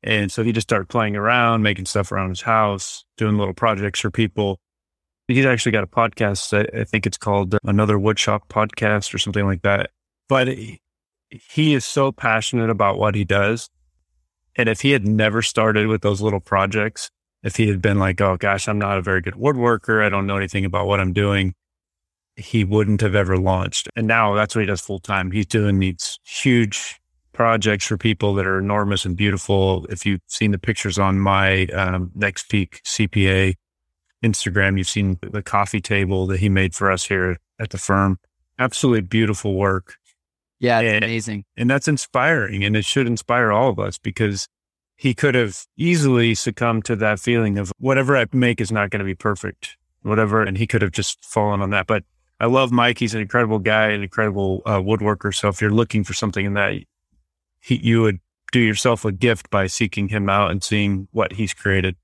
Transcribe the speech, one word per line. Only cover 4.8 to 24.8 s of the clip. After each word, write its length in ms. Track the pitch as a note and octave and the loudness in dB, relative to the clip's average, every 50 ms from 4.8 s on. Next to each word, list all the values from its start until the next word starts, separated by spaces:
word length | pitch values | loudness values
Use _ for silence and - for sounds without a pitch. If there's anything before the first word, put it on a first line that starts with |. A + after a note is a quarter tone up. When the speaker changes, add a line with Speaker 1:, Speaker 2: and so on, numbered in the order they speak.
| _ _ _ _ _ _ _ _ _ | _ _ _ _ _ _ _ _ _
Speaker 1:
He's 180 | _ B2 B2+ C3+ | _ 2 2 4
actually 280 | C3+ B2+ A#2 - B2 A2 | 4 2 2 2 0 0
got 100 | A2 G2 | 0 -2
a 60 | F#2 | -2
podcast. 680 | _ - A#2 A2+ A2 - A2+ G#2 G2+ G2 - - - | _ 0 0 0 0 0 -2 0 0 -2 -4 -2 0
I, 260 | G#2 G#2 - - A2+ A2 | 0 0 0 -4 -6 -6
I 20 | |
think 200 | - - A2 G2 | -2 -2 0 0
it's 140 | - - - | 0 -4 -4
called 380 | - A2 G2+ G2+ G2+ F#2 G2+ G#2 - | -4 -2 0 0 0 0 -2 -2 0
Another 340 | - G2+ G2+ G#2+ G#2 G#2+ G#2 | 0 2 2 2 2 2 2
Woodshop 440 | G2 G#2+ G#2+ - - - G#2 G#2 _ _ | 2 0 0 0 0 -2 -2 -2 _ _
Podcast 640 | - A2 G#2+ G#2+ - - A#2 G#2+ G#2+ G#2 G#2 - - | -2 -2 -2 -2 -2 -2 0 0 0 0 -2 -4 -4
or 60 | G#2 | -4
something 260 | - - F#2+ G#2+ G2+ | -4 -2 -2 0 0
like 180 | G2 F#2+ F2+ _ | 0 0 0 _
that. 280 | G#2 G2+ G2 G2 - _ _ _ _ _ _ _ _ | 0 2 2 0 -4 _ _ _ _ _ _ _ _
But 180 | C3+ C3+ B2+ | 0 2 2
he, 340 | B2 C3 C3 A2 A2 F#2+ - _ _ _ _ _ _ _ _ _ _ | 0 -2 -6 -10 -16 -16 -20 _ _ _ _ _ _ _ _ _ _
he 440 | - A#2+ _ _ - - D#3 D#3 D3 | -20 -20 _ _ -2 0 2 2 2
is 100 | C3+ A#2 | 2 0
so 280 | - - D3 C#3 C3+ C3 | -2 -2 0 0 0 -2
passionate 580 | - - B2 A2 A2+ A2 - - B2 A2+ A2+ | -2 0 0 0 0 -2 -2 -2 0 0 0
about 260 | A2+ G2 G#2 G2+ G2 | 2 2 2 0 2
what 200 | G2 G#2 G#2+ G2 | 2 0 0 0
he 80 | G2+ G2+ | 0 0
does. 440 | F2 G2 G2+ G2+ G2+ A2+ A#2 - - _ _ _ _ _ _ _ _ _ _ _ _ _ _ _ _ _ - | 0 2 2 2 0 0 -4 -6 -14 _ _ _ _ _ _ _ _ _ _ _ _ _ _ _ _ _ 0
And 120 | A#2+ A2+ | 0 0
if 100 | A2 - | 0 0
he 120 | - C#3 C#3 | 2 2 2
had 140 | C3+ G2 | 2 2
never 360 | G2+ G#2+ G#2+ A2 G#2+ G#2 A2 A2 | 0 2 2 2 2 2 0 -2
started 440 | - - - A2 A2+ G#2+ G#2+ G#2+ | -2 0 0 2 2 2 2 2
with 140 | G#2+ A2 G#2 | 2 0 0
those 220 | - G#2 G2+ G2 G#2 | 0 0 -2 0 0
little 180 | G#2+ G2+ G2 | 0 -2 -2
projects, 720 | - - - G2 F#2+ G2 G2 G#2+ G#2 A2 - - - - _ _ _ _ _ _ - | -2 0 2 2 2 2 0 0 -2 -2 -4 -8 -14 -14 _ _ _ _ _ _ -8
if 140 | A2+ - | -8 0
he 120 | - A2+ G#2 | 0 2 2
had 140 | G2+ F#2+ F2+ | 2 0 0
been 160 | A2 G2+ G2+ | 0 2 2
like, 240 | F#2+ F#2+ F#2 F2+ G2+ | 2 0 2 2 2
"Oh 160 | G2 F#2 F2 | 2 2 0
gosh, 300 | - G2+ G2 F#2+ - - | 0 0 0 0 -2 -2
I'm 100 | G#2+ G#2 | -2 -2
not 180 | G2+ G2 G2+ | 0 0 0
a 60 | G2 F2 | -2 -2
very 180 | G2 F#2+ F#2 | 0 -2 -2
good 140 | F2 F#2+ F#2+ | -2 -4 -8
woodworker, 680 | G2 A2 C#3 D3+ B2+ A#2+ A#2+ A#2 A2 - - A2+ G#2+ G#2+ | -2 -2 -2 0 2 2 2 2 0 0 0 2 2 2
I 60 | G#2 | 2
don't 180 | G2 G2+ G2 | 2 0 -2
know 120 | G2 G2 G2 | -2 -2 -2
anything 260 | G2 F#2 - G2 G2 | -4 -2 -2 -2 -2
about 220 | G2 F2 F#2+ F#2+ | 0 -2 -2 0
what 120 | F#2+ G2+ G2 | 2 2 2
I'm 140 | F#2+ F#2 F2+ | 2 0 2
doing," 400 | G2+ G2+ G2+ G2+ G2 G2 F#2 F#2 _ _ _ _ _ _ _ _ _ _ _ _ _ _ _ _ | 2 2 2 2 2 0 0 -4 _ _ _ _ _ _ _ _ _ _ _ _ _ _ _ _
he 280 | - A2 - - A2+ G#2 | -20 -16 -2 0 0 2
wouldn't 380 | F#2 G#2 G#2+ G#2+ G2 G#2 F#2+ A2 | 2 2 2 2 2 0 0 0
have 120 | G#2 F#2+ | 0 2
ever 220 | G#2+ G2+ F2+ F#2+ | 0 0 2 0
launched. 540 | F#2 F#2 F#2+ F#2 F#2 F#2 F#2+ - - - - - | 0 2 0 0 0 -2 -4 -6 -6 -8 -8 -8
And 120 | A#2 A2+ | -6 -2
now 280 | G#2+ A2+ A#2 A2+ G#2 G2+ | 0 2 2 2 2 2
that's 200 | G#2 G#2+ G#2 - | 0 0 0 0
what 80 | A2+ G#2+ | -2 -2
he 40 | |
does 140 | F#2+ G2+ F#2 | -2 -2 -4